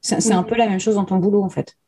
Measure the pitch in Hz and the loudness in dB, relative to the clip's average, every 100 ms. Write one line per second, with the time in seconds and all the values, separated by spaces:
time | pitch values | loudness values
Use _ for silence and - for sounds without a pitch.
0 | - 220 220 190 180 233 226 190 202 208 | -2 -2 2 0 0 0 0 0 0 0
1 | 190 185 180 202 190 160 127 _ | 0 0 2 2 0 -4 -8 _